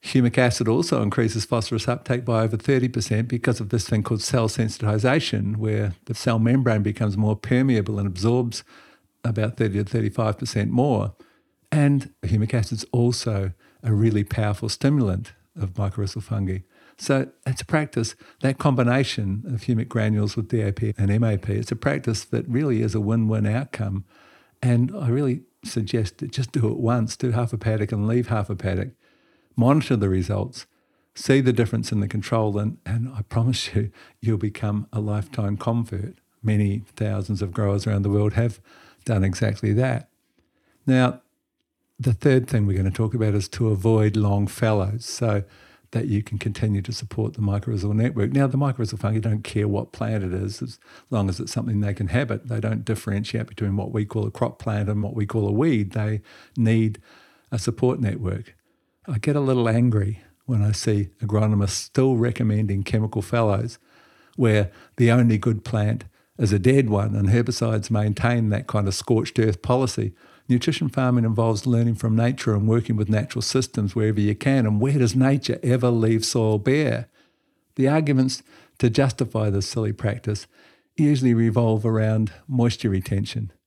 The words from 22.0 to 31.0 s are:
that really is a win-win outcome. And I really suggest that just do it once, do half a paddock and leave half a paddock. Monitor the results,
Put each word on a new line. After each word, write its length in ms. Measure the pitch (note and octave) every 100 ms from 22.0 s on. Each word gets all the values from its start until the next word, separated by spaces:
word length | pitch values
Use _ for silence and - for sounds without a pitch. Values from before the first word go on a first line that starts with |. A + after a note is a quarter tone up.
| - A2 -
that 220 | A#2 -
really 340 | B2 D3+ A2+
is 120 | A2+
a 80 | G#2
win-win 440 | G#2 A2+ A2 G#2+ G#2
outcome. 580 | A2 C3+ - G#2 F#2+ F#2+ _ - - _ _
And 300 | B2+ A#2+ B2 G3+
I 140 | B2
really 320 | B2 C#3+ B2+ - _
suggest 560 | G#2+ - G#2 A#2+ G2 -
that 120 | C#3+
just 200 | - A#2+
do 160 | D3+ A2
it 100 | -
once, 400 | A#2 A#2+ A2+ -
do 140 | B2+
half 220 | A#2 A#2
a 40 | A2
paddock 340 | A#2 A2 G#2
and 160 | G#2+ G#2
leave 200 | A#2+ A#2+
half 220 | A2+ G2+
a 60 | G2
paddock. 340 | F#2+ F2+ B2+ - _ _ _ _ _ -
Monitor 400 | A#2+ D3+ B2+ A#2+
the 140 | G2+
results, 580 | F#2 F2 G2 G2 - - _ _ _